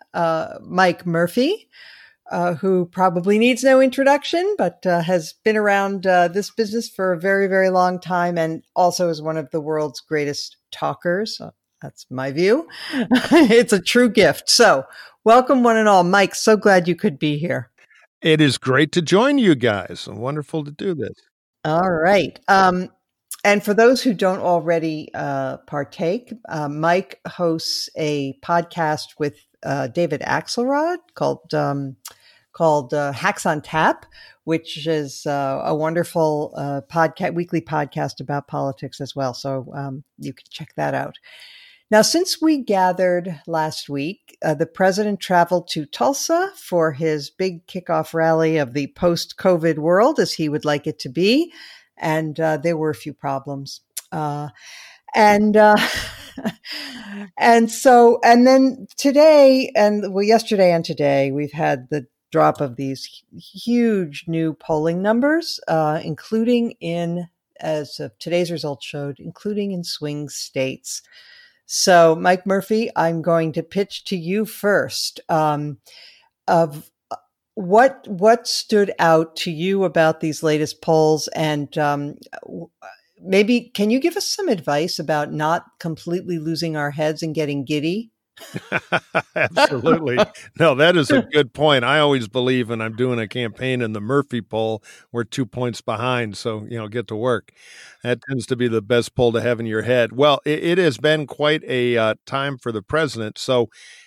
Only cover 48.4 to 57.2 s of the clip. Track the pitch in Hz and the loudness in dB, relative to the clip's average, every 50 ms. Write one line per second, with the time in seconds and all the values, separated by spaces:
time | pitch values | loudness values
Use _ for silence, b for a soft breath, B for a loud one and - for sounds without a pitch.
48.4 | 165 160 160 156 143 120 120 147 139 143 _ - 180 175 170 165 - - - - | 2 2 2 0 -2 -2 -4 -6 -6 -6 _ -2 0 0 0 0 -4 -8 -8 -2
49.4 | - 190 180 165 156 165 156 156 147 160 175 190 220 285 311 - 190 - - - | 0 2 2 2 2 0 -2 0 0 2 2 4 4 2 2 0 -2 -4 -4 -4
50.4 | 165 151 143 151 - 151 147 147 - 156 147 - - 139 123 165 180 202 240 294 | -4 -4 -4 -2 -2 -2 -2 -2 -4 -6 -10 -10 -10 -8 -4 0 2 2 2 2
51.4 | 339 349 B B B B B B B B B - - 165 156 160 160 156 147 - | 0 -2 B B B B B B B B B -8 -6 -4 -2 -2 -4 -4 -4 -2
52.4 | 160 160 156 147 156 170 170 156 156 156 147 - - 151 139 _ - 139 139 135 | -2 -2 -2 -2 -2 -2 -2 -2 -2 -4 -4 -6 -10 -14 -14 _ -8 -6 -6 -6
53.4 | 123 143 139 139 139 143 - - _ _ - - _ - - 165 151 147 143 147 | -8 -10 -10 -10 -12 -14 -16 -18 _ _ -20 -20 _ -12 -8 -8 -6 -6 -6 -8
54.4 | 147 143 - B B B B B B B B B B - - - 214 208 208 208 | -10 -12 -14 B B B B B B B B B B -4 2 4 6 6 6 4
55.4 | 214 214 208 214 214 214 214 208 214 B B B B B B B B B B B | 4 4 6 6 8 8 6 6 4 B B B B B B B B B B B
56.4 | - - - _ - - - 302 285 277 262 233 214 202 202 202 | -10 -10 -10 _ -14 -16 -14 -14 -14 -14 -16 -16 -16 -16 -16 -16